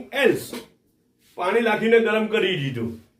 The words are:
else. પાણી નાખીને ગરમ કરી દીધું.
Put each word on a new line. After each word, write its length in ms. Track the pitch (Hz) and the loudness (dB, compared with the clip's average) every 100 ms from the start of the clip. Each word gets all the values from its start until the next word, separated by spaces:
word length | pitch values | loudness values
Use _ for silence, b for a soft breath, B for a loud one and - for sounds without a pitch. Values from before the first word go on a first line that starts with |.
| - 269 240 | -4 2 2
else. 300 | 147 - 247 - _ _ _ _ _ _ - | 2 -4 -14 -16 _ _ _ _ _ _ -6
પાણી 260 | 180 226 | -2 0
નાખીને 380 | 220 208 226 226 | 0 0 4 4
ગરમ 280 | 220 214 214 | 4 0 0
કરી 280 | 214 190 165 | 0 0 -2
દીધું. 420 | 139 117 113 - - | -4 -4 -6 -8 -18